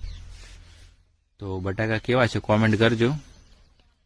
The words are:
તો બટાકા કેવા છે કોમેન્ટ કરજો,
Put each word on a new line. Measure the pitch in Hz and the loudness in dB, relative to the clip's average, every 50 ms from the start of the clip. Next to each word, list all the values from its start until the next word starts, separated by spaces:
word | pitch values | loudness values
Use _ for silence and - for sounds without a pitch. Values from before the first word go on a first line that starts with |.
| - - - - - - - - - - - - - - - - - - - _ _ _ _ _ _ _ _ _ | -12 -12 -12 -12 -16 -16 -18 -18 -18 -20 -20 -20 -20 -20 -20 -20 -20 -20 -20 _ _ _ _ _ _ _ _ _
તો | 104 98 92 95 | -10 -8 -6 -4
બટાકા | 92 98 95 98 110 110 113 107 - | -4 -4 -2 -2 -2 -2 -2 -2 -2
કેવા | - 120 127 127 110 | 0 2 2 2 2
છે | - 107 | 0 -4
કોમેન્ટ | - - 107 107 110 110 107 101 | 0 2 2 4 4 4 4 4
કરજો, | 113 113 120 110 117 120 147 151 - - - - - _ - _ _ _ _ _ _ _ _ _ _ | 4 4 4 4 2 0 0 -2 -8 -14 -20 -20 -20 _ -20 _ _ _ _ _ _ _ _ _ _